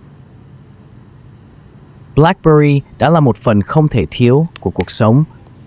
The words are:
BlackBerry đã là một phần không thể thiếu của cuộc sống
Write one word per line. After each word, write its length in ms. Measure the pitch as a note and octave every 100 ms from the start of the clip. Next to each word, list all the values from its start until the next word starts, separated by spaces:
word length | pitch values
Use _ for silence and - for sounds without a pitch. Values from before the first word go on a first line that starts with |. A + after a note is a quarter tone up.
| - - - - - - - - - - - - - - - - - - - - - -
BlackBerry 680 | D#3+ F#3+ D#3+ D3+ D3 C#3+ - -
đã 120 | C3+
là 100 | E3
một 180 | C#3 G#2
phần 240 | - G#2
không 260 | - D#3 D3+
thể 180 | A#2+ -
thiếu 360 | - A#2+ C3+ E3 -
của 120 | F#2+
cuộc 200 | - F#2
sống 320 | - A2 B2+ D#3 - - -